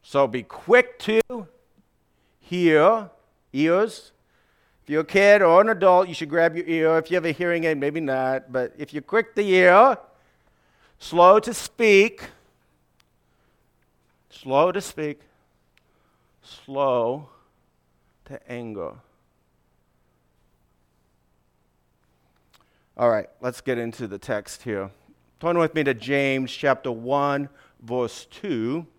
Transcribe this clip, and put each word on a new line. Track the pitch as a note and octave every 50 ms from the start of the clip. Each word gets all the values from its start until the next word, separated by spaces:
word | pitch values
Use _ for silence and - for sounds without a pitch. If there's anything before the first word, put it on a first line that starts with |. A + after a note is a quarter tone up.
So | _ - - C#3 C#3
be | A#2+ G#2+ B2+ A2
quick | _ - - - - A3+ B3+ A#3+ - - -
to | - - A3 A3 - _ B3+ A#3 F#3+ D#3 _ _ _ _ _ _ _ _ _ _ _ _ _ _ _ _ _ _
hear, | _ - F3+ F3+ F3 E3 D#3 D3+ D3+ F#3+ A3+ A3+ G#3 F3 _ _ _ _ _ _ _ _ -
ears. | C3+ D3+ D#3+ E3+ F#3+ G#3+ A3+ - - - _ _ _ _ _ _ _ _ _ _ _ _ _ _ _ _
If | -
you're | D3 D#3
a | D#3
kid | - - G3 G3 G3+ G#3 G#3
or | F#3+ E3 E3 F#3
an | G#3 A3+
adult, | A3 F3 F#3+ F#3+ F3+ F3+ F#3+ F3+
you | D3+
should | - E3 C#3+
grab | D3+ E3+ E3 E3 D#3
your | E3+ E3+
ear. | E3 E3 E3 D#3+ D#3+ E3
If | D#3+ D#3+ E3
you | F3
have | F3+ D#3+
a | E3+
hearing | D3+ - F3+ F3 E3+ E3+ E3
aid, | E3 D#3
maybe | C#3+ C#3 D3 D3 E3
not. | D#3+ C#3 C3 C3 C3 C3 C3 C3+ C3 -
But | B2 B2+ B2 - -
if | - D3 - -
you're | D3 C3+
quick | - - A3+ A3 - _
to | - G#3
hear, | G3 F#3 F#3 F3+ F3 F3+ G3+ B3 C4+ A3+ F3 - _ _ _ _ _ _ _ _ _ _ _ _ _ _ _ _ _ _ _
slow | - - D#3+ E3+ F3 F3+ G3+ G#3+
to | G#3+ A#3 -
speak, | - - - _ - A#3 G#3+ G3+ G3 G#3 A#3 - - - - - _ _ _ _ _ _ _ _ _ _ _ _ _ _ _ _ _ _ _ _ _ _ _ _ _ _ _ _ _ _ _ _ _ _ _ _ _ _ _
slow | _ - - C3+ C3 C#3 D#3+ F#3 F3
to | G3+
speak, | F#3+ - - - D3+ D3+ D3 _ _ _ _ _ _ _ _ _ _ _ _ _ _ _ _ _ _ _ _ _ _ _ _ _
slow | _ - - - _ - C3+ C3+ C#3 C3+ B2 B2 A2+ A#2 B2+ D3 D3 - _ _ _ _ _ _ _ _ _ _ _ _ _ _ _ _ _ _ _
to | - C#3 - _ -
anger. | B2 A#2+ A#2+ A2+ G#2+ G2 E2+ C2 - - _ _ _ _ _ _ _ _ _ _ _ _ _ _ _ _ _ _ _ _ _ _ _ _ _ _ _ _ _ _ _ _ _ _ _ _ _ _ _ _ _ _ _ _ _ _ _ _ _ _ _ _ _ _ _ _ _ _ _ _ _ _ _ _ _ _ _ _ _ _ _ _ _ _ _ _ _ _ _
All | - A#2+ A#2+
right, | A2+ G#2+ F#2 - _ _
let's | - B2+ B2 -
get | _ C3+ B2
into | A#2+ A#2 A#2 A2 - B2
the | G2+ G2 G2
text | - - A#2 G#2 G2 - - - -
here. | B2 G#2+ G2 G2 F#2+ _ _ _ _ _ _ _ _ _ _
Turn | - E3+ F3
with | F3 E3 D#3 D#3+
me | D#3+ D3
to | C#3 C3
James | A2+ A2 B2+ C#3+ C#3 C#3 C#3 C3+ C3+ C3 B2
chapter | - - - C#3 C3 - - C3
one, | A#2 A2+ A#2 B2 C3+ C#3+ C#3+ C#3+ C#3 C#3+ C#3+ C#3 _ _ _ _ _ _
verse | A#2+ A2+ B2 B2+ A#2+ A2+ - - -
two. | _ - - - G3+ D3 A2+ A2 A#2+ C#3 E3+ E3 _ _